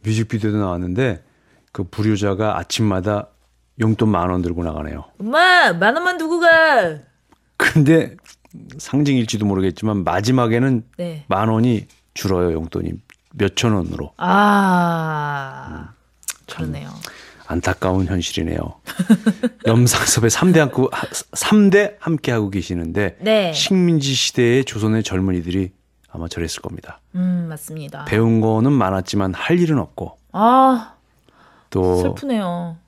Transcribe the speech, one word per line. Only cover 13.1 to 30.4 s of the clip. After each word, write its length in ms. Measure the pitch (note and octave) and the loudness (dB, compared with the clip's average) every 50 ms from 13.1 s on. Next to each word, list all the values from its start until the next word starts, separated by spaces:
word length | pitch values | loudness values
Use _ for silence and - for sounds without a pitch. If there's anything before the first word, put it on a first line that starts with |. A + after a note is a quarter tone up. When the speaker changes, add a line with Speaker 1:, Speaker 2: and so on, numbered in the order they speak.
| - _ _ _ - | -20 _ _ _ -4
Speaker 1:
몇 220 | - G2+ G2 - | -2 -2 -2 0
천 180 | - - A#2 G#2+ | 0 0 2 2
원으로. 400 | G2 E2+ E2 D#2+ D#2+ - D2+ _ | 0 -2 -4 -6 -8 -10 -12 _
Speaker 2:
아, 1500 | - F3 F3+ F#3 G3+ G#3 G#3 G3+ G3+ G3 F#3+ F3+ F3+ F3 E3+ E3+ E3 D#3+ D#3+ D#3 D3+ D3 D3 C#3+ C#3 C3+ C3+ C3+ C3+ C3+ - | -6 0 2 4 4 4 4 4 4 2 2 2 2 2 0 0 -2 -4 -4 -4 -6 -6 -6 -6 -8 -10 -12 -14 -16 -14 -14
Speaker 1:
음, 180 | - - - - - _ _ _ _ _ - - - _ _ | -14 -14 -14 -16 -20 _ _ _ _ _ -14 -14 -14 _ _
참 180 | - - - - - | -18 -10 -8 -8 -8
Speaker 2:
그러네요. 180 | D3 C#3+ C#3+ D3 D3+ D#3+ - - - - - - - - - | -8 -10 -12 -14 -16 -16 -16 -16 -18 -20 -20 -20 -20 -20 -12
Speaker 1:
안타까운 580 | - E2+ F2 - F#2 F#2 - - F#2 F#2 F#2+ F#2 | -6 -6 -2 -2 -2 -2 0 0 0 0 0 0
현실이네요. 520 | F2 F#2+ F2 E2+ - - - E2 E2 E2 D#2+ D#2 D#2+ - _ _ | 0 -2 -4 -4 -4 -4 -4 -4 -4 -4 -4 -6 -8 -10 _ _
Speaker 2:
<laughs> 800 | - - - F3+ - A3+ F3+ - A3 F#3 - - A#3 - _ - | -16 -6 -6 2 2 2 4 4 -4 -2 -2 -6 -6 -6 _ 0
Speaker 1:
염상섭의 640 | A2 A2+ A#2+ B2 A#2+ - - - - - A2+ A2+ A2+ | 2 4 4 4 4 2 0 0 0 0 2 2 2
삼 220 | - - E3 F#3 F3 | 2 4 4 4 6
대 60 | D#3+ | 4
함께, 160 | D3+ B2+ - - B2+ - - - - - - - - _ - | 4 2 2 0 0 0 -2 -6 -10 -8 -10 -12 -12 _ -10
삼 360 | - - - G#3+ G#3+ G3+ G3 | -6 0 4 4 6 6 6
대 260 | F3+ G3+ G#3 G#3 - _ | 6 4 4 2 -4 _
함께하고 500 | - E3+ E3 C#3+ - - B2 A2+ G#2 G2 | -4 -4 -4 -2 0 -2 0 0 -2 -2
계시는데 680 | G2+ G2 E2+ - F#2 F2 E2 E2 E2 G2+ G#2 F2+ - _ | -2 -4 -4 -4 -6 -6 -4 -4 -2 -2 -2 -2 -4 _
Speaker 2:
네. 340 | F3 G#3+ A3 G#3+ G3 E3+ D#3 | -2 0 2 2 0 0 -2
Speaker 1:
식민지 600 | C#3+ - - G3 F#3 F3+ F3 E3 D#3 C#3 C#3 C3+ | -4 0 2 2 2 4 4 2 2 0 0 -2
시대의 520 | A#2+ - - - - B2 A#2 A#2+ C3+ C3 | -2 -2 -2 0 0 2 4 4 2 0
조선의 380 | - - A2 G#2+ G#2+ A2 A2 G#2 | -2 -4 -2 0 0 0 0 -2
젊은이들이 680 | - G2 F#2 F#2+ F#2+ F#2 F2+ E2 F2 F2 G2 F#2+ F2+ _ _ _ _ _ _ _ _ | -2 -2 -2 0 0 0 -2 -4 -2 -2 -2 -2 -4 _ _ _ _ _ _ _ _
아마 160 | - E2 E2 | -14 -12 -10
저랬을 340 | E2 - E2+ E2+ D#2+ - - | -10 -6 -8 -8 -8 -8 -10
겁니다. 380 | - - F2 - - - - _ _ _ - | -12 -12 -14 -14 -16 -18 -20 _ _ _ -6
Speaker 2:
음, 300 | F3+ F3+ F#3 F3+ F3 E3+ E3 | -4 -2 -2 -2 -2 -4 -6
맞습니다. 560 | D#3 D3+ - - D#3 D#3+ D3 C#3+ - D3+ - | -10 -14 -14 -16 -14 -14 -14 -14 -14 -12 -6
Speaker 1:
배운 360 | - - G#2+ A2+ A#2 A2+ A2+ | -2 0 2 2 2 2 2
거는 300 | A2 A2 A2 A2 A2+ C#3 | 2 2 2 2 2 2
많았지만 640 | D3 C3 G2+ F#2 F#2+ F#2+ F2+ - - G2+ G2 F#2+ F2+ | 2 2 2 0 0 -2 -4 -2 -2 -2 -2 -2 -2
할 260 | - - - E3+ F3+ | -6 -2 0 2 2
일은 180 | F3 D#3+ D#3 B2+ | 2 2 0 -2
없고. 380 | E2+ - _ - F2 F2 - _ _ _ - | -2 -4 _ -12 -12 -12 -14 _ _ _ -2
Speaker 2:
아, 600 | F#3 | 2